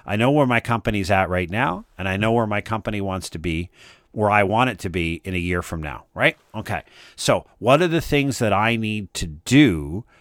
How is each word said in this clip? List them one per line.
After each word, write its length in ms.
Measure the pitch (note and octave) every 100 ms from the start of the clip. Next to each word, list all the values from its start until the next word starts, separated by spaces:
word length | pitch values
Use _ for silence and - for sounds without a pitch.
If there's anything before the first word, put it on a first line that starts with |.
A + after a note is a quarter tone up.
| -
I 100 | G#2
know 140 | B2+
where 160 | D3 C3
my 140 | A#2
company's 500 | - A#2 A#2+ G#2 F#2
at 180 | F#2+ F2
right 220 | F2+ E2+
now, 360 | G#2 D3 G2 - -
and 100 | F#2+
I 100 | G2
know 140 | A2
where 140 | A#2 G#2+
my 160 | G#2
company 400 | - A2 A2 G#2
wants 300 | G2 F#2 -
to 80 | E2+
be, 320 | E2+ E2 F2+ _ - - _
where 180 | - G#2
I 140 | G#2
want 260 | G2 A2 B2+
it 80 | G#2
to 120 | F#2+
be 300 | F2 E2 E2
in 100 | G2
a 60 | F#2
year 240 | F2 F2
from 180 | - E2
now, 240 | D2+ A#1 -
right? 240 | F#2 C#3+ - _
Okay. 300 | A2 G2 F2 - - - -
So 320 | - G2 - _
what 240 | G#2+ D3
are 60 | F3
the 120 | E3
things 380 | - D3 C#3 -
that 160 | A2
I 220 | G2 A2+ A#2
need 360 | A2 G#2+ F#2+ -
to 100 | E2+
do 800 | D2+ - C3+ C3+ D#2+ C#2+ F#2 - _